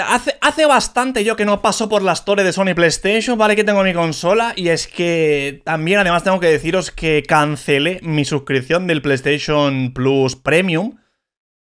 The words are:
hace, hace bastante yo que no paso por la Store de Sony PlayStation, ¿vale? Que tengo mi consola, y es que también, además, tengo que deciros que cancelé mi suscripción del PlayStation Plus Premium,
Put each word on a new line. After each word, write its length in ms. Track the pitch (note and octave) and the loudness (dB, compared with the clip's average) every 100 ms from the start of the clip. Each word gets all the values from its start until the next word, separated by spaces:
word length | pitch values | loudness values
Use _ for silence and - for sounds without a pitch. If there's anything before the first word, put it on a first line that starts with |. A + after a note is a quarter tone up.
| F#3+ | -2
hace, 300 | A#3 C#4+ - | -2 -2 -2
hace 240 | C#4+ D4+ D4+ | 0 2 4
bastante 580 | B3+ - - C4 B3+ | 4 2 -2 -2 -2
yo 120 | G#3 A3 | -2 0
que 100 | G#3 | 0
no 160 | G3+ | 0
paso 260 | A3 F#3+ G#3+ | 0 -2 -2
por 140 | G#3 | 0
la 100 | F#3+ | 0
Store 320 | E3 - G3+ | -2 0 0
de 80 | F#3+ | 0
Sony 220 | E3+ F#3+ | 0 0
PlayStation, 640 | E3+ E3+ - F#3+ A3 A3 A#3+ | 2 2 2 0 0 0 0
¿vale? 180 | G#3+ G#3 | 2 2
Que 80 | |
tengo 180 | G#3 G3+ | 2 2
mi 120 | F#3+ | 0
consola, 580 | F3 E3 D3+ E3+ G#3+ A#3 G3 | 0 -2 -2 0 2 0 -2
y 120 | F3 | -2
es 200 | D#3+ - | -2 -4
que 720 | - E3+ E3+ D#3 C#3+ C#3 C3+ | -4 -2 0 2 0 -2 -8
también, 360 | - D#3 D#3+ G3+ | -6 -4 0 2
además, 240 | F#3+ F3 | 2 0
tengo 160 | F#3+ F#3 | 0 0
que 80 | E3+ | 2
deciros 420 | D3+ D3 F#3 E3+ | 2 2 -2 -4
que 320 | - D#3+ D3+ | -6 -2 0
cancelé 800 | - D#3 D3 D3 - C#3+ D3+ F#3 | 2 2 2 -2 -2 0 0 -4
mi 240 | E3 D3+ C#3 | -4 -2 0
suscripción 600 | D3 C3 C3+ B2+ E3 F3+ | -2 -2 -4 0 -2 0
del 140 | D#3 | -2
PlayStation 920 | D3 C3+ C#3 D3 D3 D3 C#3+ C3+ B2+ | 0 -2 0 -2 0 0 0 0 -4
Plus 420 | C3 C3 C3+ C3 C3 | -2 0 2 0 -2
Premium, 600 | - D#3 F#3+ D#3+ G#3+ - _ _ _ _ _ _ _ _ | 0 2 2 0 -4 -8 _ _ _ _ _ _ _ _